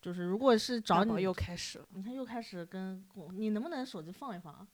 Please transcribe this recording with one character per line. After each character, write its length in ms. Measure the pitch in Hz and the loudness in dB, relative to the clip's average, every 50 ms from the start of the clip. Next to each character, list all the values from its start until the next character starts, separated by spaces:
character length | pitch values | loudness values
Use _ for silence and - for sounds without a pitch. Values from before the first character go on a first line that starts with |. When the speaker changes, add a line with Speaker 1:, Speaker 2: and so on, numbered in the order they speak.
Speaker 1:
就 140 | - - 180 | -6 -6 -4
是 80 | 180 175 | -2 0
如 160 | 175 185 220 | 0 0 6
果 180 | 262 269 233 | 8 8 8
是 240 | 220 - - 247 233 | 8 6 0 -2 -2
找 240 | 220 - 185 170 196 | 4 6 6 6 6
你 60 | 226 | 6
Speaker 2:
大 60 | 226 | 4
宝 40 | 175 | 2
又 100 | 185 190 | 2 2
开 240 | 180 - - - 180 | 2 0 -2 -4 -4
始 240 | 170 - - - - | -6 -8 -8 -8 -10
了。 60 | - _ | -14 _
Speaker 1:
你 120 | - 190 190 | -10 -10 -8
看 120 | 220 254 | -6 -6
又 100 | 269 262 | -6 -6
开 160 | 220 240 240 | -6 -6 -8
始 240 | 226 - - 180 170 | -8 -8 -8 -10 -10
跟， 400 | 170 - 190 190 190 190 185 190 190 _ 196 196 180 185 | -8 -8 -8 -6 -6 -8 -10 -12 -16 _ -14 -12 -10 -6
你 180 | 190 220 214 | -2 0 0
能 120 | 214 208 247 | 0 0 0
不 60 | 339 | -2
能 160 | 349 262 254 | -4 -4 -6
手 180 | 254 - 185 156 | -6 -8 -10 -10
机 80 | 160 | -10
放 240 | 190 - 285 269 202 | -12 -10 -8 -8 -8
一 40 | 175 | -8
放 160 | 175 160 139 | -10 -14 -16
啊？ 120 | - 196 202 | -16 -18 -20